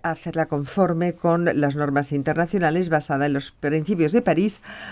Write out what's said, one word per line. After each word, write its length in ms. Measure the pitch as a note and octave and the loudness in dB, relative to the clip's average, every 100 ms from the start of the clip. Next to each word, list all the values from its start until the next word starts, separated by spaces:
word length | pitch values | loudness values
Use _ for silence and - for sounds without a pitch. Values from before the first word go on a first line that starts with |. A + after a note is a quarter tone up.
hacerla 440 | E3+ D#3+ E3+ D#3+ D#3 | -2 -6 -6 -2 -2
conforme 680 | D3 C#3 G3+ F3+ E3 F3 | -2 -2 0 2 2 0
con 320 | E3 E3+ E3+ E3+ | 0 0 2 2
las 300 | D3 C#3+ C#3+ | 2 0 0
normas 360 | C#3+ C#3 C#3 | 0 0 0
internacionales 800 | C#3+ C#3 D#3 E3+ G3+ D#3+ E3+ F3 | -2 0 0 0 0 2 0 2
basada 380 | D3+ - C#3 D3 | 0 0 0 0
en 60 | |
los 180 | C#3 - | 0 -4
principios 600 | - D3 D#3 D#3 F3 D#3 | -6 -2 -2 0 0 2
de 100 | A#3 | 2
París 380 | G3 D#3+ G#3 - - - - | 2 2 0 -4 -18 -18 -16